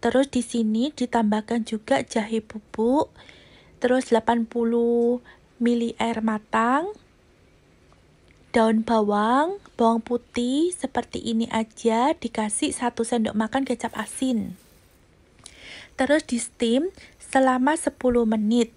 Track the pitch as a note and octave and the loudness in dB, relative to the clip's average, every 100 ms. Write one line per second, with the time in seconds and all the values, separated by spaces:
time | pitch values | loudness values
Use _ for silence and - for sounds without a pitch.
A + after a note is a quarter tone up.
0 | A#3+ B3 C4+ B3 A#3 A#3 A3 A3 C#4 - | 2 2 2 -2 -2 -2 0 0 -2 -4
1 | B3 A#3 G#3 G#3+ G#3+ A#3 A3+ G#3+ - C4+ | -2 0 2 0 -2 -4 -4 -8 0 0
2 | C4 A#3+ G#3+ A3+ - A3 _ - A3+ C#4 | 0 -4 -2 -6 -6 -16 _ -2 0 0
3 | - - - - - - - - A#3+ B3+ | -2 -8 -20 -20 -20 -20 -20 -4 0 0
4 | - A3+ A3+ A#3+ A3+ A#3+ A3+ A#3 A#3 A#3+ | 2 0 2 0 -2 -2 0 2 2 2
5 | A#3+ B3 - - _ _ A#3+ A#3+ A#3 - | 2 0 -6 -20 _ _ 0 2 -2 -2
6 | A3+ A3+ A3 G#3+ - A3 A3+ C4+ F4+ G#4+ | -4 0 -2 -2 -2 0 2 2 -2 -10
7 | _ _ _ _ _ _ _ _ _ _ | _ _ _ _ _ _ _ _ _ _
8 | _ _ _ _ _ A#3+ A3 A3 A3+ A3+ | _ _ _ _ _ 2 4 2 2 2
9 | G#3 G#3 G#3+ B3+ D#4+ G4+ - - A3+ A3+ | 2 2 2 2 0 -4 -12 0 2 2
10 | - A#3+ - - A#3+ C#4 F4 - C4 - | -2 -6 -4 -4 -2 0 0 -2 -6 -6
11 | B3 - - A3+ A3+ A3 A3 - A3+ A3+ | -6 -10 -4 -4 -2 -2 -4 -4 -2 2
12 | C4 D#4+ A#3 - G#3+ - D4+ - A#3+ A#3+ | 0 0 -6 -4 -4 -2 -4 -2 -6 -4
13 | A#3 A#3+ G#3+ G#3 A3 C4 C#4 A#3+ A#3 - | -2 0 0 -2 -2 -2 -2 -4 -6 -8
14 | G#3+ - C4 A#3 F#3 F3+ _ _ _ _ | -10 -4 -2 -2 -4 -12 _ _ _ _
15 | _ _ _ _ - - - - - - | _ _ _ _ -20 -20 -20 -20 -20 -4
16 | C4 D4+ - A#3+ - _ A#3 A#3+ F4 - | 2 2 2 -6 -6 _ 2 2 0 -8
17 | - _ - C4+ C4 B3+ B3+ D#4+ - - | -20 _ -2 2 4 4 2 0 -2 -2
18 | B3+ A#3+ A3+ A3 G#3 A#3+ A#3 | 0 2 2 0 2 2 0